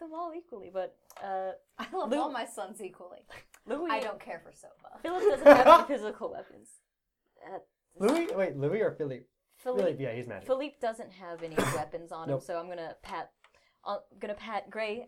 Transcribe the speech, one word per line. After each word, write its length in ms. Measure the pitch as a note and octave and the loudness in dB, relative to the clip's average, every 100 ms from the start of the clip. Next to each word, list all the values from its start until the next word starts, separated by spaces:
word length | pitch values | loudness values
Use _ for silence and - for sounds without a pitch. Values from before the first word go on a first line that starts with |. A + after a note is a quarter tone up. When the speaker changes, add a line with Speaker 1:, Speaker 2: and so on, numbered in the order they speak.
Speaker 1:
them 100 | E4 | -14
all 180 | D#4+ E4+ E4 | -10 -10 -10
equally, 340 | - G#3 F#3 | -14 -16 -10
but, 240 | F#3 F3+ - _ - | -6 -6 -8 _ -14
uh, 300 | G3 F#3+ F#3+ F#3 _ - | -8 -6 -6 -8 _ -14
Speaker 2:
I 80 | A#3 | -8
love 160 | F#4 C#4 | -6 -2
Speaker 1:
Lou- 80 | C#4+ | -2
Speaker 2:
all 120 | G4 | -2
my 120 | B3+ A3 | -6 -10
sons 340 | - F#3 E3 | -10 -12 -12
equally. 380 | F#3+ - F3+ - - - - - G3+ | -14 -16 -20 -20 -20 -20 -20 -18 -8
Speaker 1:
Louis 240 | C#4 E4+ | -6 -2
Speaker 2:
I 100 | - | -4
don't 180 | A3+ - | -4 -8
care 220 | A#3 E3+ | -12 -14
for 80 | - | -16
Sova. 500 | - - - - - | -20 -20 -20 -20 -10
Speaker 1:
Philip 200 | E4 F4+ | -6 0
doesn't 240 | G#4 C4+ C#4+ | 2 8 12
have 200 | B3+ B3+ | 12 12
Speaker 3:
<laughs> 140 | E4 | 10
Speaker 1:
any 60 | - A#3+ | 8 -4
physical 320 | G#3+ G#3+ G3+ | -6 -8 -10
weapons. 360 | - - - - - _ _ _ _ _ _ D#3+ | -10 -16 -20 -20 -20 _ _ _ _ _ _ -16
Uh, 120 | F#3 - _ _ - | -16 -16 _ _ -2
Speaker 3:
Louis? 300 | G3+ E4 E4+ | 2 2 0
Wait, 220 | G3 F#3 C#3 | -2 -2 -2
Louis 240 | C#3+ G#3 | -2 0
or 100 | F3+ | -2
Philippe? 320 | C#3+ D3 B2 - _ _ _ | -2 -6 -8 -14 _ _ _
Speaker 1:
Philippe. 240 | B3+ B3 | -6 0
Speaker 3:
Philippe, 200 | F3+ C3+ | 0 0
yeah, 120 | C3 | -4
he's 120 | A#2 A#2+ | -6 -8
magic. 200 | G2 D3+ | -8 -4
Speaker 1:
Philippe 300 | C4 D4 - | -2 -4 -6
doesn't 320 | A#3 A3+ G#3 | -6 -6 -12
have 300 | F#3 F3 E3+ | -16 -16 -12
any 120 | E3 | -8
<coughs> 200 | D#3 C#3 D#3 | -2 -2 -2
weapons 340 | D#3 E3 E3 | -6 -10 -12
on 140 | E3+ | -12
him, 60 | D3+ C3+ | -6 -6
Speaker 3:
Nope. 60 | |
Speaker 1:
so 160 | - E3+ | -6 -8
I'm 100 | F3 | -8
gonna 280 | F3 D#3+ - | -10 -12 -14
pat, 280 | - F3+ D3 _ - _ _ _ | -12 -12 -12 _ -20 _ _ _
uh, 140 | - G3+ - G3 | -10 -10 -10 -14
gonna 160 | G#3 | -10
pat 360 | G#3 G#3+ G#3 - | -10 -8 -8 -8
Gray 360 | G#3+ A3 A3 | -6 -6 -6